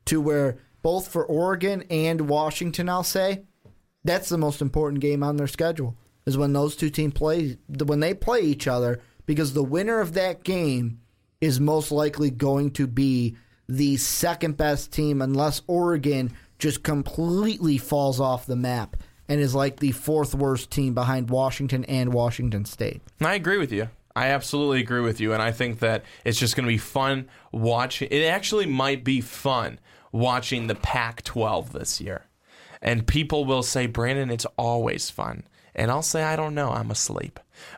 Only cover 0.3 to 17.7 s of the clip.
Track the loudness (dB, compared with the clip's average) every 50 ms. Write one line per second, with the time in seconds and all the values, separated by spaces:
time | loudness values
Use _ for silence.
0.3 | 2 2 2 0 -2 -4 -12 _ _ _ -2 0 0 0 -2 -2 -2 -2 -2 0
1.3 | 0 0 2 0 0 0 0 -2 -2 -2 -4 -2 0 0 2 2 0 0 2 2
2.3 | 2 2 2 0 -2 -4 -4 -4 -2 -2 -2 -2 -2 -2 -2 -2 0 0 0 0
3.3 | -2 -4 -8 -16 _ _ _ -20 -20 _ _ _ _ _ -2 0 0 0 0 0
4.3 | 0 2 2 0 0 0 -2 0 2 2 0 2 0 0 0 2 2 2 0 0
5.3 | 0 0 -2 -2 -2 0 0 0 0 -2 -4 -6 -6 -10 _ _ _ _ -4 -2
6.3 | 0 2 2 2 2 2 2 0 0 -2 -2 -2 0 0 -2 0 0 0 2 2
7.3 | 2 2 0 -2 -4 -8 _ -10 -4 -2 0 2 2 2 2 0 0 0 0 2
8.3 | 2 4 4 2 0 0 0 0 0 2 2 0 0 -4 -6 _ _ _ -4 -2
9.3 | 0 0 0 0 0 0 0 0 0 0 0 2 0 0 0 0 0 0 0 0
10.3 | -2 -4 -2 -2 0 0 2 0 0 0 0 -2 -4 -8 _ _ _ _ _ _
11.3 | _ -2 0 2 4 4 4 4 4 2 2 0 0 2 2 0 0 0 0 0
12.3 | 0 0 0 2 2 2 0 0 0 0 -2 0 2 2 2 4 4 2 2 0
13.3 | -2 -6 -18 _ _ _ -10 -6 -2 0 2 2 2 2 0 -2 0 0 0 0
14.3 | 0 0 -2 -4 0 0 0 0 0 0 -4 -4 -2 0 0 2 2 0 0 0
15.3 | 2 2 2 0 0 -4 -4 -2 0 2 2 2 2 2 2 2 0 2 0 -4
16.3 | -6 -10 -20 _ _ -2 -2 -2 -2 0 -2 -2 -2 0 -2 -4 -4 -2 0 0
17.3 | 2 2 2 0 0 2 2 2